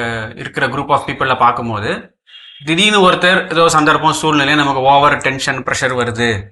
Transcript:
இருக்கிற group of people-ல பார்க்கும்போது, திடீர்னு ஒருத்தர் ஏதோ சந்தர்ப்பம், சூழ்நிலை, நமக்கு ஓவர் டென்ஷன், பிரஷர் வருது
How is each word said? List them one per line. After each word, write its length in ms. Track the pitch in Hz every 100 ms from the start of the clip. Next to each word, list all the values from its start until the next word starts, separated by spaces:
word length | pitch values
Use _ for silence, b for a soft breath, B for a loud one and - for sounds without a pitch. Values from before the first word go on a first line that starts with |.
| 117 113 110 -
இருக்கிற 320 | 123 - 135
group 220 | 131 143
of 160 | 139 -
people-ல 320 | 135 131 131
பார்க்கும்போது, 800 | 120 120 120 104 117 208 - _ B B B B 143
திடீர்னு 460 | 165 214 208 185
ஒருத்தர் 400 | 165 180 185 180
ஏதோ 180 | 165 165
சந்தர்ப்பம், 440 | 156 151 147 156
சூழ்நிலை, 420 | 151 160 151 139 151
நமக்கு 240 | 139 135
ஓவர் 380 | 135 143 147 139
டென்ஷன், 460 | 135 131 143 131
பிரஷர் 320 | 131 127 131 127
வருது 480 | 120 113 120 101 101